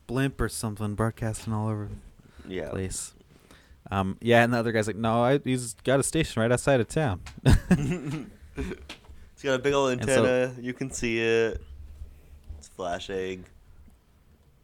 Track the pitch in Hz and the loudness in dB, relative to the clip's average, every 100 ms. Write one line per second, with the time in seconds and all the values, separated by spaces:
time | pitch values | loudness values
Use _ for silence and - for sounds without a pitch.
0 | - 123 135 - 113 - 110 104 107 101 | -6 -2 -2 0 -4 -2 -6 -4 -4 -2
1 | 113 - 113 107 - 107 110 107 101 101 | -2 -2 -4 -4 -4 -2 -2 -4 -6 -12
2 | - - - - - 92 73 92 95 - | -16 -20 -20 -18 -10 -8 -6 -6 -6 -6
3 | - - _ - - - - - - 95 | -10 -14 _ -20 -20 -20 -20 -20 -6 -2
4 | 95 - 117 117 117 120 113 113 110 95 | -2 -2 4 6 6 2 0 0 0 -2
5 | 113 117 120 139 127 127 120 - - 135 | 0 2 2 2 0 -4 -4 -6 0 2
6 | - 160 160 - 113 123 - 135 107 156 | 2 0 -2 0 2 2 4 2 2 0
7 | 143 90 - - 131 - - 170 151 175 | -2 -2 -8 0 4 4 6 2 2 -4
8 | 139 151 - - - - 185 - - - | -4 -8 -10 -18 -16 -8 -8 -8 -14 -20
9 | - - - - 139 131 139 143 135 123 | -20 -20 -20 -8 -2 0 2 4 4 2
10 | 113 131 117 127 127 123 123 123 131 - | 4 4 6 4 0 -4 -8 -6 -6 -4
11 | 120 113 113 113 113 113 - - - - | -2 0 4 4 2 0 -10 -18 -16 -16
12 | - - - - - - - - 90 90 | -16 -18 -20 -20 -18 -18 -16 -8 -6 -6
13 | - 95 92 92 90 - - - - - | -6 -6 -4 -8 -12 -20 -20 -20 -20 -20
14 | _ _ _ _ _ _ | _ _ _ _ _ _